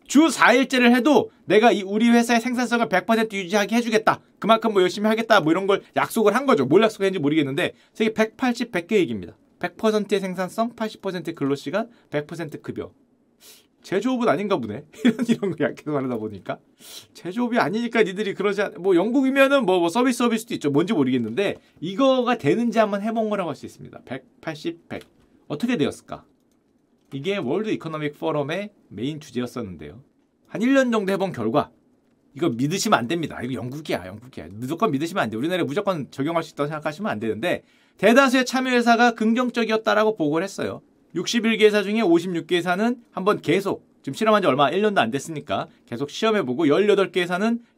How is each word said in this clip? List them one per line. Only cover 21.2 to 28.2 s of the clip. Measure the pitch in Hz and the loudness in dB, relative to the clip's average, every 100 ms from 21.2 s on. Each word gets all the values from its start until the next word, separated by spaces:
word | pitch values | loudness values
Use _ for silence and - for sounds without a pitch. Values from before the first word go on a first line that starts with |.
| 110 123 196 - _ - | -2 -2 -4 -4 _ -12
이거가 | 160 196 269 262 240 233 | -8 0 2 2 0 0
되는지 | 143 196 240 220 | 0 0 0 0
한번 | 214 202 | 0 0
해본 | 214 226 220 | -4 -2 -2
거라고 | 202 170 | -2 -6
할 | 127 | -8
수 | 110 | -14
있습니다. | - - - | -18 -20 -18
백팔십, | - 131 _ _ - 151 170 170 - | -14 -14 _ _ -12 -8 -8 -10 -12
백. | 98 - _ _ _ - | -14 -14 _ _ _ -12
어떻게 | 147 240 220 | -6 -2 0
되었을까? | 120 - - 73 _ _ _ _ _ _ _ _ _ | -2 -4 -14 -18 _ _ _ _ _ _ _ _ _
이게 | 139 151 202 | -10 -6 -4
월드 | 123 175 220 | -2 -4 -2
이코노믹 | - 165 156 147 | -4 -6 -8 -8
포럼의 | 147 | -6